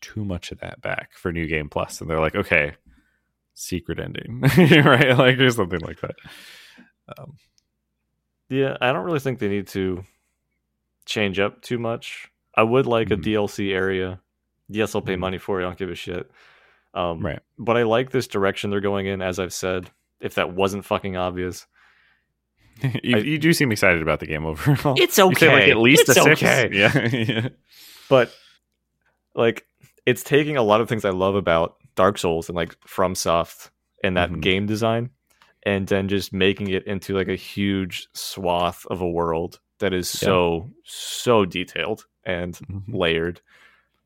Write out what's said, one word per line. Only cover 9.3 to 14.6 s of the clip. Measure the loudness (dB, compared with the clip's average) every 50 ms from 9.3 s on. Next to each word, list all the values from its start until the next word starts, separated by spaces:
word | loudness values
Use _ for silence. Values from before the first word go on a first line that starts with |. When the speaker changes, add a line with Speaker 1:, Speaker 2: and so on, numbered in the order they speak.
| -4 -2
Speaker 2:
they | -2 -2
need | -2 -2 -4 -4
to | -4 -2 -2 -2 -2 -4 -8 -14 _ _ _ _ _ _ _ _ _ _ _ _ _ _ _ _ _ _ _
change | -8 -4 -2 -2 0 0 0
up | -2 -2 -2 _ -8
too | -8 -6 -4
much. | -4 -6 -6 -6 -10 -14 -16 -16 -18 -20 _ _ _ _ _
I | 2 4
would | 4 4 2 2
like | 2 2 0 2 0
a | -2
Speaker 1:
Mm-hmm. | -2 0
Speaker 2:
D | 0 0
L | 0 0 -2
C | -4 -4 -4 -2 0
area. | 0 0 0 0 -2 -4 -4 -8 -12 _ _ _ _ _ _ _ _